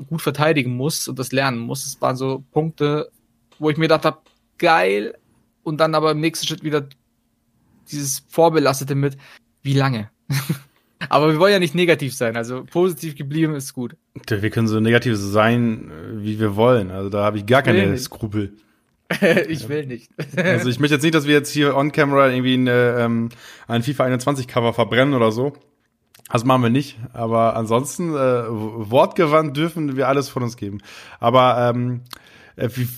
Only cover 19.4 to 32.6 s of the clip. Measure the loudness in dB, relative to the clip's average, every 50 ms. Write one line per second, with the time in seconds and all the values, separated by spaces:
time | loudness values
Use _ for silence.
19.4 | 0 -2 -4 -8 -6 -6 -8 -8 -8 -8 -12 -14 -16 _ _ -12 -12 -8 -4 -2
20.4 | 0 0 0 0 0 -2 0 0 2 2 2 2 2 2 2 2 2 4 2 2
21.4 | 2 0 0 0 2 2 2 2 0 0 2 0 2 2 4 4 4 4 4 2
22.4 | 0 2 2 2 2 2 2 4 2 2 2 2 0 0 0 -2 -2 -4 -8 -12
23.4 | -20 -20 -20 -20 -8 -4 -2 -2 -2 -2 -2 0 0 0 0 0 0 -2 -2 -2
24.4 | -6 -4 -2 0 0 0 0 0 -2 0 2 2 2 4 4 2 2 2 2 0
25.4 | -2 -4 -4 -8 _ _ _ _ _ _ _ _ _ _ _ _ _ -4 -4 0
26.4 | 2 4 4 4 4 2 2 0 0 -4 -10 -14 -16 -14 -8 -6 -4 -2 2 2
27.4 | 2 2 2 0 -2 0 0 0 0 -2 -6 -6 -6 -4 -2 0 0 0 0 0
28.4 | -2 -4 -6 -6 -6 -8 -8 -10 -6 0 2 4 4 4 2 0 2 4 4 2
29.4 | 2 0 -2 -2 -4 -4 -4 -4 -4 -4 -2 -2 0 2 2 0 -2 -2 -6 -6
30.4 | -6 -6 -6 -8 -10 -10 -10 -12 -14 -18 -20 -20 -20 -20 -12 -2 0 2 4 4
31.4 | 4 4 4 2 2 0 0 0 -2 -4 -4 -6 -10 -14 -18 -20 -20 -20 -20 -20
32.4 | -20 -20 _ -6